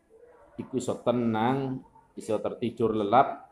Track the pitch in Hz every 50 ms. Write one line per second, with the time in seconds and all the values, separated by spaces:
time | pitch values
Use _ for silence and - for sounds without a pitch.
0 | _ _ - - - - - - - - - - - - - 123 - - 98 -
1 | - 123 117 123 120 117 110 110 110 123 131 139 135 131 131 131 - - _ -
2 | - _ - 110 - - 107 104 - 101 98 - 123 113 - - 117 107 107 107
3 | 101 101 113 131 135 - - - - -